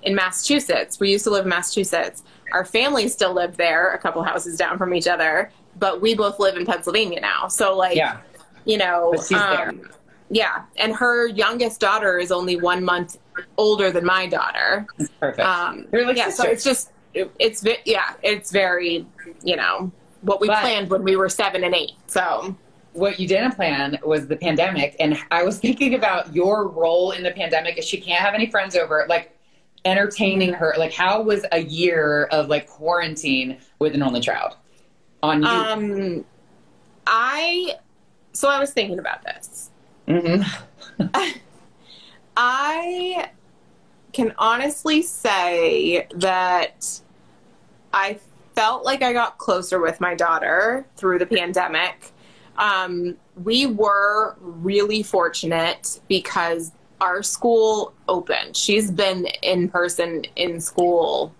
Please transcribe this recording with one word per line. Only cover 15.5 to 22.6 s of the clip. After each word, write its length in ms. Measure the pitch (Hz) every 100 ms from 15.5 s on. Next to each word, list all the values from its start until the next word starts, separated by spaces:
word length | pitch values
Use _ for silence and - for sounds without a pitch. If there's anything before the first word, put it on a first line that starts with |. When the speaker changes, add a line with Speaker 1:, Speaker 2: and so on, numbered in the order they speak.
| 180 175 - -
Speaker 2:
They're 160 | 226 247
like 120 | 254
Speaker 1:
yeah, 80 | 220
so 140 | -
Speaker 2:
sisters. 80 | 240
Speaker 1:
it's 100 | 226
just, 280 | 277 254 - _ _
it, 180 | - 190 -
it's 220 | - -
ve-, 160 | 202 233 -
yeah, 280 | 208 - -
it's 280 | 196 208 -
very, 540 | 196 190 180 175 170 170 - - -
you 120 | 180 170
know, 360 | 95 95 185 - _ _
what 200 | 185 196
we 60 | 214
Speaker 2:
But 140 | 214
Speaker 1:
planned 280 | 226 220 190
when 140 | 190
we 120 | 185 190
were 140 | 185
seven 340 | - 202 190
and 100 | 180 180
eight. 160 | 147 - -
So 480 | - 180 120 185 190